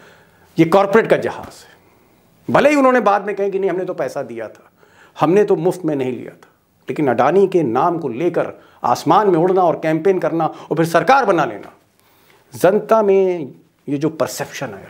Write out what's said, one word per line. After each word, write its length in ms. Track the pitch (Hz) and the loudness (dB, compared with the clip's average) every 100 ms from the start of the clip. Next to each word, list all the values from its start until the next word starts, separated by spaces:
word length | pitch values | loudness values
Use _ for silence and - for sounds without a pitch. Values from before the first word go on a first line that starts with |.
| - - _ _ _ - | -20 -20 _ _ _ 0
ये 80 | 165 | 2
कॉरपोरेट 420 | 190 196 220 165 | 4 2 0 0
का 80 | 156 | 0
जहाज 460 | 123 - - - | -2 -10 -14 -20
है। 880 | - _ _ _ _ _ _ _ - | -20 _ _ _ _ _ _ _ -2
भले 160 | 127 269 | 2 4
ही 60 | 294 | 4
उन्होंने 240 | 262 254 | 4 2
बाद 240 | 208 202 196 | 2 0 -2
में 100 | 202 | -6
कहें 160 | 202 | -4
कि 80 | 190 | -2
नहीं, 100 | 190 | -4
हमने 160 | 175 180 | -4 -6
तो 80 | 160 | -6
पैसा 280 | 135 143 | -6 -8
दिया 240 | 123 117 107 | -10 -10 -12
था, 220 | - _ _ _ _ - - | -16 _ _ _ _ -20 -4
हमने 260 | 151 196 | 2 2
तो 120 | 202 180 | 2 0
मुफ्त 280 | 170 180 156 | -2 -4 -4
में 100 | 143 | -4
नहीं 160 | 127 | -6
लिया 200 | 123 - | -8 -12
था, 160 | - _ _ _ _ - | -18 _ _ _ _ -10
लेकिन 180 | 131 143 | -2 0
अडानी 380 | 117 139 180 190 | 2 2 4 4
के 160 | 180 | 2
नाम 340 | 143 120 170 170 | 0 0 0 -2
को 80 | 139 | -6
लेकर 440 | 113 175 170 123 - _ _ | -4 -4 -2 -4 -8 _ _
आसमान 460 | - 123 - 185 214 | -2 0 2 4 4
में 80 | 165 | 4
उड़ना 220 | 180 190 | 2 2
और 180 | 175 139 | 2 0
कैंपेन 360 | 160 160 175 185 | -2 0 0 0
करना 260 | 165 160 156 | 0 -2 -4
और 320 | - - 156 | -6 -6 -2
फिर 80 | 165 | 0
सरकार 380 | 170 165 269 220 | 2 4 2 2
बना 200 | 170 131 | 0 -2
लेना, 280 | 101 - - _ _ _ _ _ _ _ | -6 -16 -20 _ _ _ _ _ _ _
जनता 480 | 120 170 202 208 220 | 0 2 2 2 2
में 500 | 202 196 190 175 135 - _ _ - | 4 2 2 -2 -8 -14 _ _ -8
ये 100 | 143 | -4
जो 120 | 151 | -2
परसेप्शन 560 | - 120 - - - 127 | -2 -4 -6 -12 -10 -12
है, 200 | 98 - | -12 -4